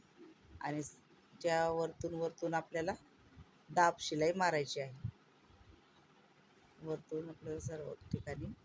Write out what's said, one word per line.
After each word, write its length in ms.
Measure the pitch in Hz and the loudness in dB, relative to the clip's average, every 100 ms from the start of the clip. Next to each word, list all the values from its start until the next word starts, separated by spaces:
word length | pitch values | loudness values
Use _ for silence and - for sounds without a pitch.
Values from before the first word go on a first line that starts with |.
| - - - - - - | -10 -20 -20 -20 -20 -8
आणि 200 | 143 151 143 - - - - - | -4 -4 -4 -10 -18 -20 -20 -2
ज्या 280 | 170 165 165 | 2 4 4
वरतून, 440 | 165 165 - 170 | 2 -2 -2 -4
वरतून 400 | 165 165 160 165 | -2 -2 -2 0
आपल्याला 400 | 165 156 165 165 - - - - - - - - | 0 0 -2 -2 -4 -10 -20 -20 -20 -20 -20 0
दाब 240 | 151 170 170 | 6 6 4
शिलाई 320 | - 156 156 | -2 2 4
मारायची 460 | 185 180 156 139 147 | 4 4 2 0 -4
आहे. 240 | 135 131 - - _ _ - - - - - - - - _ - - - - - | -6 -8 -12 -12 _ _ -20 -20 -20 -20 -20 -20 -20 -20 _ -20 -20 -20 -20 -12
वरतून 480 | 156 151 - 156 165 | -6 -6 -4 -6 -6
आपल्याला 300 | 156 165 156 | -10 -10 -8
सर्व 320 | 165 156 147 - - | -6 -8 -8 -12 -6
ठिकाणी 400 | - - 139 - - | -6 -4 -8 -8 -12